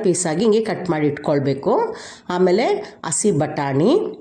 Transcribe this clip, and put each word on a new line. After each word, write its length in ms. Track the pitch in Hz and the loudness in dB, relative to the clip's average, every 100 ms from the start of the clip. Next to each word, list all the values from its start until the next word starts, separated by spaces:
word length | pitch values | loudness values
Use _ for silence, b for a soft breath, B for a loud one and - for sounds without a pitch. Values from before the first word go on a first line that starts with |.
ಪೀಸಾಗಿ 360 | 190 165 165 156 | 0 0 0 0
ಹಿಂಗೆ 220 | 226 214 | 2 2
ಕಟ್ 280 | 214 175 175 | 0 -4 -2
ಮಾಡಿ 180 | 156 147 | 0 0
ಇಟ್ಕೊಳ್ಬೇಕು. 880 | 143 - 143 135 135 175 285 453 B B B - | 0 -2 0 0 -2 0 0 -2 B B B -8
ಆಮೇಲೆ 360 | 180 180 190 311 415 B B - | 0 2 4 2 -2 B B -8
ಹಸಿ 260 | - 214 | -2 0
ಬಟಾಣಿ, 880 | 151 147 - 139 135 190 381 359 - | 0 0 -2 -2 2 4 2 0 -8